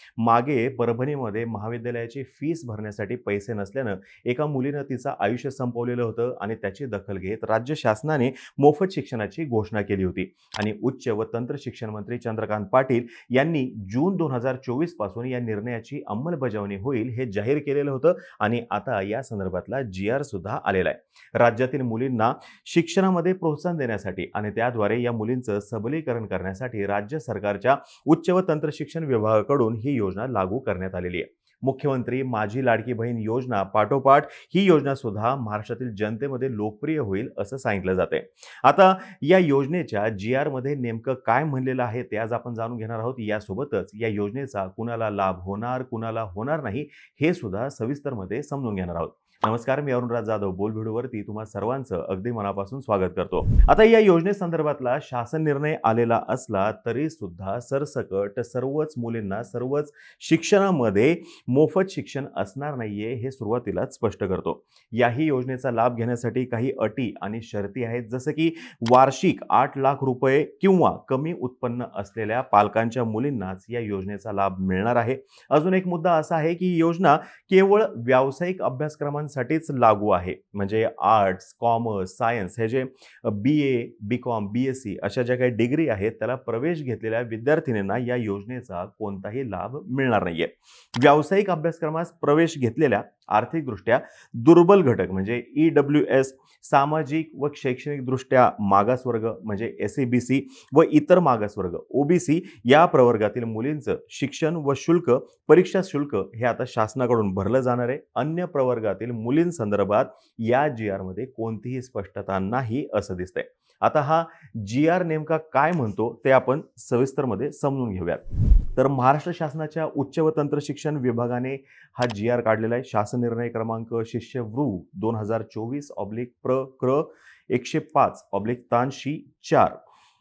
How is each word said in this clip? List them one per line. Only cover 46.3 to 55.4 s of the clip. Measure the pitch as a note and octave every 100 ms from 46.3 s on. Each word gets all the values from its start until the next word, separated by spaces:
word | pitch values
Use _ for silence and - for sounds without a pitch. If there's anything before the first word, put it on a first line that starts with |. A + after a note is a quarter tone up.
| F#2 B2+ D#3+
नाही | A#2+ A#2 D3+ - - -
हे | D3+
सुद्धा | F3 G#2+ G2 C3+
सविस्तरमध्ये | - A2+ C#3+ C#3+ A#2 F#2 A2+
समजून | D3 C#3 B2
घेणार | G2 F2+ E2
आहोत. | D#2+ _ _ -
नमस्कार, | A2 A#2 B2 C3+
मी | C#3+
अरुणराज | B2 A#2+ A#2+
जाधव, | G#2+ G#2+ G2
बोलबिडूवरती | F#2 G#2 A2 A2 A2 B2+ A2
तुम्हा | G#2 G#2
सर्वांचं | A2 G2+ G#2+ C3+ B2+ F2 -
अगदी | F#2+ A#2
मनापासून | A#2 G2+ G2 G2 C3+
स्वागत | C3 G2+ F#2 F2+
करतो. | E2+ E2+ - - -
आता | -
या | A3 A3+
योजनेसंदर्भातला | G#3 E3+ F3+ G3+ F3 D#3+ D3+ C#3 B2 C#3
शासन | - B2 A#2 D#3+